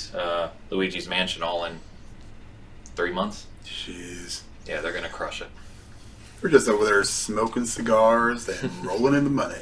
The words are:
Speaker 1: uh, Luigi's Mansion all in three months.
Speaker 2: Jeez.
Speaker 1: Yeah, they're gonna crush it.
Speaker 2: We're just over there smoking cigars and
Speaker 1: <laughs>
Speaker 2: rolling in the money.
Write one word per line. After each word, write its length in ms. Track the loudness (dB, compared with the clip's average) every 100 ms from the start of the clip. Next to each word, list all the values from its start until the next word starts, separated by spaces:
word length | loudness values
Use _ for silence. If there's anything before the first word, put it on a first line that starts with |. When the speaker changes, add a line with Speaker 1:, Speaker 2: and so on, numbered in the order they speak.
| -6
Speaker 1:
uh, 340 | -4 -2 -2 -2 -6 -4
Luigi's 380 | 0 0 0 -2
Mansion 340 | 0 0 -2
all 220 | -2 -2
in 160 | -2 -6 -14 -16 -16 -16 -16 -16 -16 -18 -18 -18 -10 -4
three 160 | -2
months. 340 | 0 -2 -4 -14 -16
Speaker 2:
Jeez. 760 | -12 -10 -10 -10 -12 -10 -10 -10 -12 -14 -8
Speaker 1:
Yeah, 160 | -6
they're 100 | -4
gonna 160 | -4 -6
crush 320 | -6 -8 -8
it. 80 | -10 -14 -16 -16 -18 -18 -18 -18 -18 -4
Speaker 2:
We're 80 | 8
just 180 | 8 8
over 160 | 4
there 180 | 6 6
smoking 600 | 4 0 -2 0 0 0
cigars 840 | -2 -2 4 6 8 6 4 0 -4
and 220 | -4 -4 -4
Speaker 1:
<laughs> 60 |
Speaker 2:
rolling 300 | -2 2 4
in 100 | 6
the 60 | 4
money. 240 | 2 0 -4